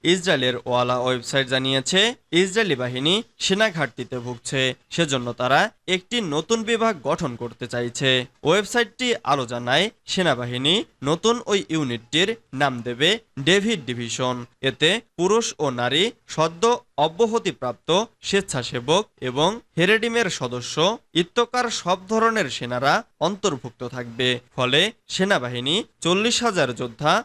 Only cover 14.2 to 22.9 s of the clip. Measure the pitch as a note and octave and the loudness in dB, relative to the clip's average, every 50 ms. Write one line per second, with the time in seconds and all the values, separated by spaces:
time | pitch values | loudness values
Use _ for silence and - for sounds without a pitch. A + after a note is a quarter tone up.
14.2 | C3 B2+ B2 B2 A#2+ - _ _ - C3+ B2+ - D3+ D#3+ F#3+ A3+ - _ _ - | -2 -2 -2 -4 -8 -14 _ _ -4 -4 -2 2 2 2 2 0 -4 _ _ -2
15.2 | E3+ F#3 G#3 A3+ A3+ - - _ D#3+ C#3 B2+ A#2+ A#2+ B2 C3 D#3 F#3+ A#3 A#3+ _ | 0 2 2 2 0 -2 -4 _ -2 -2 -2 0 -2 0 2 2 0 0 -2 _
16.2 | _ _ - - D#3 E3 E3 E3+ G3 A#3 B3 A#3 - _ _ - D3 D#3+ E3 E3+ | _ _ -2 -2 -2 -2 0 0 2 2 2 0 -4 _ _ -2 -2 -2 2 2
17.2 | A#3 A3 A3 A#3 A3+ F#3+ D#3 _ - B2 A#2+ - _ - D#3+ F#3 A3+ A3+ _ _ | 0 2 2 -2 -2 -2 -6 _ -6 -6 -6 -8 _ 0 0 0 0 -2 _ _
18.2 | - - - G3 G3 - - C3+ A#2+ - - B2+ A#2+ C3 D#3 F#3+ G#3+ _ _ _ | -8 0 0 0 0 0 -4 -4 -4 -4 -6 -6 0 2 2 2 2 _ _ _
19.2 | - B2+ A#2+ C3 D3+ F3+ G#3+ A#3 - _ _ - E3+ F#3 A3 A3+ G#3+ A#3+ A#3 A#3 | -8 -4 0 2 2 2 0 -2 -10 _ _ 0 2 4 4 2 2 0 0 0
20.2 | A#3 F#3 - - - B2 A#2+ B2 A#2+ - - - D#3 F#3+ A3+ - _ _ _ D#3+ | 0 0 -2 -4 -6 -6 -6 -6 -8 -6 -2 2 2 2 2 -2 _ _ _ -2
21.2 | F3+ E3+ _ A#3+ A#3+ A#3 - B3 B3 A#3 - - - F3 F#3 F#3+ F#3 F#3 A3 A3 | -2 0 _ 0 0 0 0 -2 -2 -2 -4 -4 -2 -2 -2 -2 -2 -2 0 2
22.2 | A3 A3+ A3 A3 F#3 C3 - - - A#2+ B2 B2 A#2+ C#3 | 4 4 2 2 -2 -2 -4 -8 -6 -4 -4 0 2 2